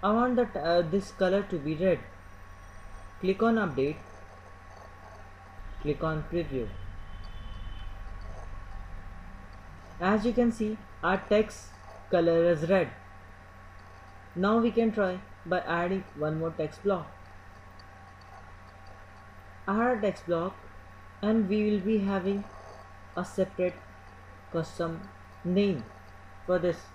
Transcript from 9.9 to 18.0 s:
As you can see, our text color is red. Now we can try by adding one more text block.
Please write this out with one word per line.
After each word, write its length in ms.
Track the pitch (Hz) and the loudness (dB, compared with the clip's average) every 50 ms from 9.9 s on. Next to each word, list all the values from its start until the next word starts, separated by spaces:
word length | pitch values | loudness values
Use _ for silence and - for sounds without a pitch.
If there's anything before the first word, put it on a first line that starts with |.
| - - | -8 0
As 280 | 175 185 208 214 202 | 4 4 4 6 4
you 60 | 240 226 | 4 6
can 180 | 247 240 240 233 | 6 6 6 6
see, 240 | - 220 214 214 214 - - - - - | 2 0 -2 -2 -4 -8 -14 -14 -2 0
our 140 | 170 190 190 - - | 2 2 2 2 4
text 380 | 208 208 214 214 - - - - - - - - - - - - | 6 6 6 4 0 -12 -14 -16 -16 -16 -18 -16 -16 -16 -6 2
color 340 | - 175 170 170 165 165 170 175 | 4 4 6 6 6 6 8 6
is 180 | 170 151 156 160 | 6 4 4 4
red. 220 | 190 190 170 - - - - - - - - - - - - - - - - - - - - - - - - - - - - - - | 6 4 4 2 -2 -12 -16 -18 -18 -18 -18 -18 -18 -18 -18 -18 -18 -18 -18 -18 -18 -18 -18 -18 -18 -18 -18 -18 -18 -18 -18 -10 -2
Now 220 | 175 185 202 220 233 | 2 4 6 6 6
we 140 | 226 233 - | 6 6 4
can 200 | 233 226 226 214 | 6 4 4 4
try 280 | 220 202 185 185 185 - - - - - | 4 2 2 2 -2 -8 -12 -18 -14 -4
by 140 | 165 180 180 | 0 0 0
adding 440 | - - 165 170 175 180 190 190 190 - - 143 | 2 0 0 0 2 2 0 -2 -2 -6 -6 -2
one 200 | 151 151 156 156 | -2 0 0 0
more 120 | 160 165 | -2 -4
text 320 | 165 - 156 151 - - - | -2 -2 -4 -4 -4 -2 0
block. 280 | 202 196 175 151 - - - - - - - - - - - - - - - - - - - | 0 0 0 -2 -8 -14 -16 -18 -18 -18 -18 -18 -18 -18 -18 -18 -18 -18 -18 -18 -18 -18 -18